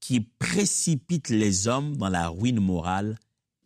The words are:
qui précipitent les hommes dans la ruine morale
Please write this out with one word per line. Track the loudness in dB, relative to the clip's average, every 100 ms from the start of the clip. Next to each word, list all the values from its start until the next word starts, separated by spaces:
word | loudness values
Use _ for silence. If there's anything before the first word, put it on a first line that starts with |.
qui | -2 -2
précipitent | -2 -6 -2 0 0 0 0 -2 0 -4 0
les | 2 2 2 0
hommes | 0 -2 -2
dans | -2
la | 0 -2
ruine | 0 0 2
morale | 2 0 0 -2 -2 -8 _ _ _ _